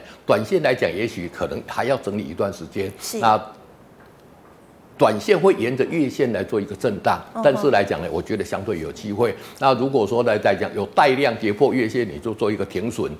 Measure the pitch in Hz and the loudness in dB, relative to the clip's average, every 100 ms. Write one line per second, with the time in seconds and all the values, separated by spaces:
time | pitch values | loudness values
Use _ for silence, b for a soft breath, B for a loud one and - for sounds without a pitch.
0 | B B - 110 110 185 143 127 87 87 | B B 0 0 2 0 2 2 0 -2
1 | 117 - 87 - 87 - - - 117 131 | -4 -6 -10 -6 -6 -6 -6 -4 -2 -2
2 | - 101 71 87 101 98 82 - 95 - | -2 -6 -4 -4 -4 -4 -8 -6 -6 -8
3 | - 226 113 110 - - - - - - | -8 0 4 4 0 -16 -20 -20 -20 -20
4 | - - - - - - - - - - | -20 -20 -20 -20 -20 -20 -20 -20 -12 2
5 | 123 107 - 185 190 131 113 131 120 165 | 2 4 2 4 4 4 2 0 0 0
6 | 131 - 127 98 95 107 95 98 123 98 | 0 0 0 0 -2 -2 -4 -2 -2 0
7 | 117 90 - - 180 - 147 107 98 85 | 0 0 -4 0 2 4 4 4 2 -2
8 | 85 80 - 107 92 95 107 90 80 - | -4 -6 -4 -4 -4 -6 -4 -6 -6 -8
9 | 104 101 120 - B - 135 123 135 135 | -6 0 0 -2 B 0 2 2 2 2
10 | 104 120 120 107 107 95 101 104 101 - | 2 2 2 2 2 2 -2 -4 -2 4
11 | 147 131 139 110 107 101 135 127 110 123 | 4 4 0 0 -2 4 4 4 0 -2
12 | 110 73 113 107 107 101 98 92 110 120 | -4 -6 -8 -2 -2 -2 -4 -4 -4 -4
13 | 95 76 | -4 -6